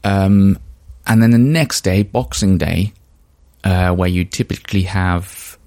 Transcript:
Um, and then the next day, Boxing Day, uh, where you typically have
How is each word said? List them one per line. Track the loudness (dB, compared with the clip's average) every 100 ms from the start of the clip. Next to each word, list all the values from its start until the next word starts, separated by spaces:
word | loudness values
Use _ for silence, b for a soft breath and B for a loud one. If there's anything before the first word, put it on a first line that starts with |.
Um, | -2 0 2 4 2 0 -6 -20 -20 -16 0
and | 2
then | 4
the | 4
next | 4 0 -2 -4
day, | 0 0
Boxing | 0 -4 -6 -2 0 0
Day, | 0 -2 -4 _ _ _ _ _ _ _
uh, | -2 0 0
where | 0 0
you | -2 -4
typically | -6 -6 -8 -4 -4
have | -2 -2 -2 -2 -6 -18 -20 -20